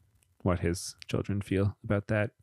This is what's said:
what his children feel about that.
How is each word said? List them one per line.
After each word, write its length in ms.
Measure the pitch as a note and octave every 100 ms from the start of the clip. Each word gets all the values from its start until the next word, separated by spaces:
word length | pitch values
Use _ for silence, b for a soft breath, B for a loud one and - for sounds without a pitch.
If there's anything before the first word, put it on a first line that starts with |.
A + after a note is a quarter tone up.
| _ _ _ _
what 180 | F#2+ F2
his 340 | F2 F2 - - -
children 320 | - - G2+
feel 340 | - F#2+ G2+ -
about 240 | A2+ G2+ -
that. 240 | G#2+ G#2 -